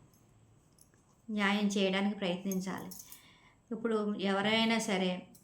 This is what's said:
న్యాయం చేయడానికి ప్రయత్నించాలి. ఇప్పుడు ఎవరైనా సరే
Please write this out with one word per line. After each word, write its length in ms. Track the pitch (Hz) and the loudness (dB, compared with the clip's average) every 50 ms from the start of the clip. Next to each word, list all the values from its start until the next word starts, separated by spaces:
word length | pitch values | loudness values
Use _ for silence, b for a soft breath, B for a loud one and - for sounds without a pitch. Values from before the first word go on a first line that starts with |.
| - - - - - _ _ - - - _ - _ _ _ _ - _ - _ _ _ _ _ _ - | -20 -20 -20 -20 -20 _ _ -20 -20 -20 _ -20 _ _ _ _ -20 _ -20 _ _ _ _ _ _ -6
న్యాయం 380 | 214 208 202 196 202 214 208 | -2 0 2 2 4 4 2
చేయడానికి 480 | 202 196 208 190 190 190 196 202 202 208 | 2 4 2 2 2 2 2 2 0 0
ప్రయత్నించాలి. 760 | - 202 175 180 180 - 196 190 185 185 190 175 - - 185 - - B B B B B B B B B B B B _ - | 0 -2 -2 -2 -2 -4 -4 -4 -2 -4 -4 -6 -8 -10 -12 -14 -16 B B B B B B B B B B B B _ -10
ఇప్పుడు 440 | 233 220 - 233 226 214 214 208 208 | -8 -4 -2 0 0 0 0 -2 -2
ఎవరైనా 640 | 196 185 196 196 196 202 214 220 226 226 226 226 220 | -2 0 0 0 0 2 2 2 2 2 2 2 0
సరే 480 | 220 226 196 185 185 180 180 180 - - - - | 0 0 0 0 0 0 -2 -4 -8 -14 -20 -20